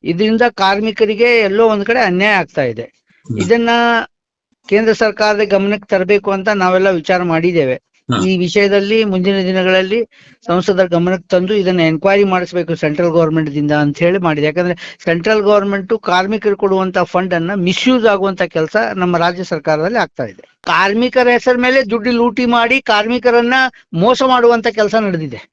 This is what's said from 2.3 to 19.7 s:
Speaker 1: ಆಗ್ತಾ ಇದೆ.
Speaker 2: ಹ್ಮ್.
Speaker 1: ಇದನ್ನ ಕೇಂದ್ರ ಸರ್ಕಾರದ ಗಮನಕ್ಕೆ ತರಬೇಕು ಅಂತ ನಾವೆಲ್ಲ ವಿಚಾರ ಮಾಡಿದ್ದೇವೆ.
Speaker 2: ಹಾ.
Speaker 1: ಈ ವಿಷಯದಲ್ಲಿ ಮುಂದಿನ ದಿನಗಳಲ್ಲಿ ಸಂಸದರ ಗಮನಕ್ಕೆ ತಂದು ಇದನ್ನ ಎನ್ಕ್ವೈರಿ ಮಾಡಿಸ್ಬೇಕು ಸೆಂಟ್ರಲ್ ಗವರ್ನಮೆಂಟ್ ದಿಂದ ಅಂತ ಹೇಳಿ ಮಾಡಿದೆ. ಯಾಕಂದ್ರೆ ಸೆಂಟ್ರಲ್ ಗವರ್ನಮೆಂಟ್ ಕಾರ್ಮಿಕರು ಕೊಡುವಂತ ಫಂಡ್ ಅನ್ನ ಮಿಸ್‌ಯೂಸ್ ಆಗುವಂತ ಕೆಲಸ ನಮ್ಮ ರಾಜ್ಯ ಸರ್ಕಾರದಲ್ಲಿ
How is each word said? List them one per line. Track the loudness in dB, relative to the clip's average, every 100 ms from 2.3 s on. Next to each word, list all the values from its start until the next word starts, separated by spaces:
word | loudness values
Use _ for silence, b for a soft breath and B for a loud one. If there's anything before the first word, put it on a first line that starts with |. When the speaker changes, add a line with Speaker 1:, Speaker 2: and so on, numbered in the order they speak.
Speaker 1:
ಆಗ್ತಾ | 0 -2 -4
ಇದೆ. | -4 -4
Speaker 2:
ಹ್ಮ್. | -12 _ _ _ -10 -6
Speaker 1:
ಇದನ್ನ | 0 2 2 2 2 0 -4 _ _ _ _ _ -2
ಕೇಂದ್ರ | 0 2
ಸರ್ಕಾರದ | 2 0 0 0 0 0
ಗಮನಕ್ಕೆ | 0 0 -4 -2
ತರಬೇಕು | -2 2 0 0
ಅಂತ | -4 -2
ನಾವೆಲ್ಲ | 0 0 2 2
ವಿಚಾರ | 0 0 -2
ಮಾಡಿದ್ದೇವೆ. | 0 0 0 0 0 -4 _ _ -4
Speaker 2:
ಹಾ. | -2 0
Speaker 1:
ಈ | 0
ವಿಷಯದಲ್ಲಿ | 0 0 2 2 2 0
ಮುಂದಿನ | 0 0 0 0
ದಿನಗಳಲ್ಲಿ | -2 0 2 2 0 -4 -4 b b b -4
ಸಂಸದರ | -2 0 0 2
ಗಮನಕ್ಕೆ | 2 0 -2 -2
ತಂದು | -2 0
ಇದನ್ನ | 0 0 2
ಎನ್ಕ್ವೈರಿ | 0 0 0 2
ಮಾಡಿಸ್ಬೇಕು | 2 0 -2 -6 -4 -2
ಸೆಂಟ್ರಲ್ | -2 0 0
ಗವರ್ನಮೆಂಟ್ | 2 2 0 -2
ದಿಂದ | -2 0
ಅಂತ | 0 0 0
ಹೇಳಿ | 0 2
ಮಾಡಿದೆ. | 0 0 -2
ಯಾಕಂದ್ರೆ | -2 -4 -4 -10 -10
ಸೆಂಟ್ರಲ್ | -4 -2 0 0
ಗವರ್ನಮೆಂಟ್ | 2 2 2 -6 -4 -4
ಕಾರ್ಮಿಕರು | 0 -2 0 -2 -2 -2
ಕೊಡುವಂತ | 0 0 0 -2
ಫಂಡ್ | -2 -2 -2
ಅನ್ನ | -2 -2
ಮಿಸ್‌ಯೂಸ್ | -2 -2 0 0 2 2
ಆಗುವಂತ | 2 -2 -2
ಕೆಲಸ | -4 -2 -2 -2 -2 -2
ನಮ್ಮ | 0 0
ರಾಜ್ಯ | 0 -2
ಸರ್ಕಾರದಲ್ಲಿ | -6 -6 -2